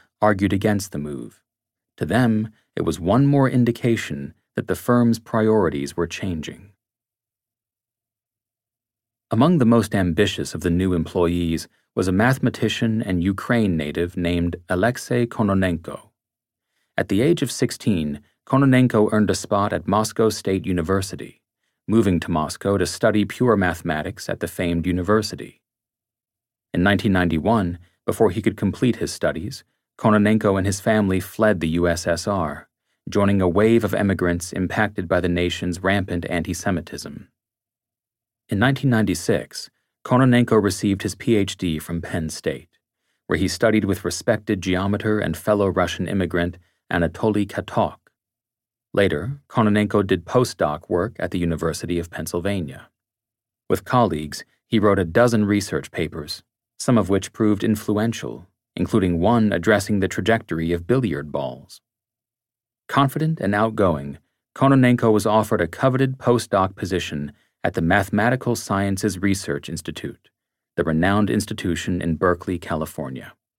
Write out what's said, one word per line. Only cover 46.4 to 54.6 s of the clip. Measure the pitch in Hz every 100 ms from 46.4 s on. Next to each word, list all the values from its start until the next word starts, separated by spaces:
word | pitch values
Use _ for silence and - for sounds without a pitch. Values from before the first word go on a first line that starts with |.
| 87 87 _ _ -
Anatoly | 87 85 82 110 104 101
Katok. | - 92 - 85 - _ _ _ _ _ _ _ _ _
Later, | - 95 76 104 143 _
Kononenko | - 107 104 104 104 92
did | 92 -
postdoc | 127 127 - 82 76 -
work | 90 107 -
at | 90
the | 92
University | 85 80 82 76 87 87
of | 85
Pennsylvania. | - 80 87 95 98 73 64 - _ _ _ _ _ _ _ -
With | 98 -
colleagues, | 127 107 76 76 - - _